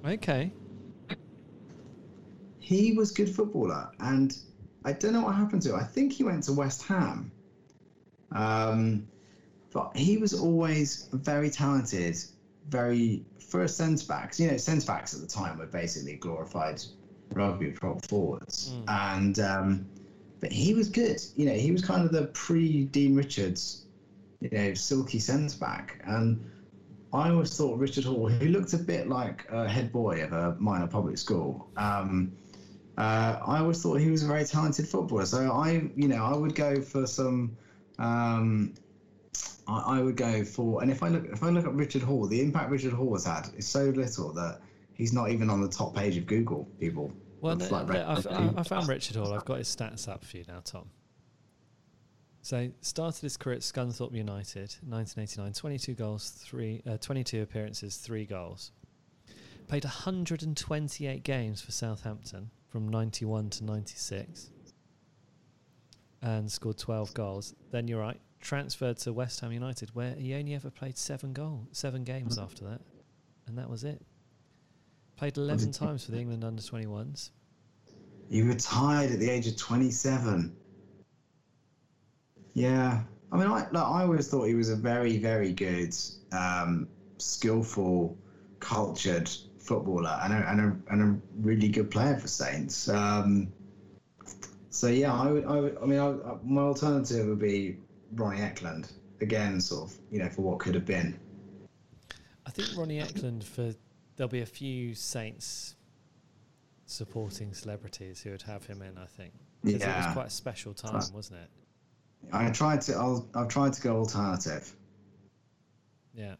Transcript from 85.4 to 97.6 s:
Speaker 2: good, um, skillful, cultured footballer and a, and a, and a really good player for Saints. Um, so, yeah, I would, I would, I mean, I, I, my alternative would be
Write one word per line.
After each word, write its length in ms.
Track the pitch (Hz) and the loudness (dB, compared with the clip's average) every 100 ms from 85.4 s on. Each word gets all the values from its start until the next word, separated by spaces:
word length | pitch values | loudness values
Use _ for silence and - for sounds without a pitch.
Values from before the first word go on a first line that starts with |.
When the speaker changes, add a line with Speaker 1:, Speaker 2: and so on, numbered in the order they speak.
| 98 | 2
Speaker 2:
good, 420 | 90 95 87 85 - - - - | 0 0 0 0 -4 -8 -10 -8
um, 560 | 92 90 90 87 85 - - - - | -4 0 0 2 0 -2 -10 -20 -10
skillful, 1000 | - - 113 113 113 - 92 90 85 - - - - - | -6 -2 2 2 0 0 2 2 2 -4 -18 -20 -20 -14
cultured 720 | - 107 104 - 95 85 82 - - - | -6 -2 -2 0 0 0 0 -6 -12 -18
footballer 580 | - 123 95 87 82 78 | -2 0 2 0 0 0
and 80 | 95 | 2
a, 180 | 107 98 | 2 4
and 100 | 104 | 4
a, 320 | 107 90 - | 4 2 0
and 100 | 101 | 4
a 180 | 107 104 - 107 | 6 4 -2 -2
really 280 | 107 110 104 | 2 4 4
good 240 | 107 104 | 4 2
player 240 | 113 135 127 | 2 2 2
for 80 | - | -2
Saints. 600 | - - 71 67 - - | -4 -2 -2 -4 -4 0
Um, 640 | 101 104 104 101 101 95 - - - - - _ _ - - - - - | 2 4 4 6 4 2 -6 -20 -20 -20 -20 _ _ -20 -18 -18 -20 -10
so, 180 | - 120 | 0 4
yeah, 260 | 123 143 | 4 4
I 160 | 123 139 | 2 4
would, 140 | 147 | 2
I 160 | - 147 | 2 2
would, 180 | 143 - | 2 0
I 60 | 139 | 2
mean, 140 | 139 | 4
I, 80 | 143 | 4
I, 280 | 139 - 87 | 0 -6 -8
my 200 | 113 139 | 0 4
alternative 640 | 143 139 151 143 120 120 107 | 4 2 2 2 2 2 2
would 100 | 104 | 2
be 380 | 104 101 | 2 2